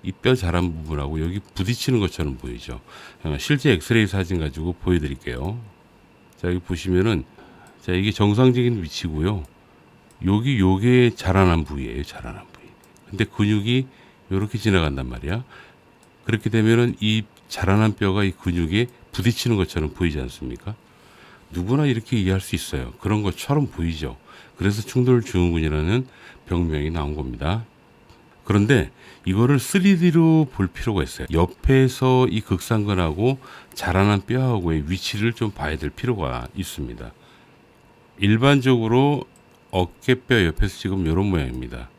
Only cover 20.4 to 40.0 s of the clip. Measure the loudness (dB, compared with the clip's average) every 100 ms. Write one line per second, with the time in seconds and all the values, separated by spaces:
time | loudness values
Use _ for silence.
20.4 | -12 -12 -14 -14 _ _ -20 -20 -20 -20
21.4 | _ -8 -2 0 0 -2 -2 0 2 0
22.4 | -2 -6 -6 -8 -8 -8 -2 0 -2 -6
23.4 | -2 -2 -2 -2 -4 -4 -8 -10 _ -20
24.4 | -20 -2 -2 -2 -4 0 4 4 2 2
25.4 | 2 2 0 0 0 -2 -4 -16 -20 -20
26.4 | -4 -2 0 -2 -2 -4 -6 -6 -8 -6
27.4 | -4 -4 -6 _ _ _ _ -20 _ _
28.4 | -2 0 4 2 0 _ -20 -8 -2 2
29.4 | 4 2 2 2 4 6 4 4 4 4
30.4 | 2 0 -4 -2 -2 -2 -2 -6 -2 2
31.4 | 2 2 2 4 4 2 2 4 2 0
32.4 | -2 -4 0 -2 0 0 0 0 0 -2
33.4 | -10 -20 -18 -8 -2 2 4 2 0 -2
34.4 | 0 0 0 -2 -2 -4 -6 -4 -4 -2
35.4 | -6 -4 -8 -6 -8 -6 -4 -2 -4 -6
36.4 | -10 -10 -10 -8 -10 -12 -16 -18 _ -20
37.4 | _ _ _ _ _ _ _ 0 2 4
38.4 | 4 4 4 2 4 2 2 0 -6 _
39.4 | _ _ _ -2 -2 -4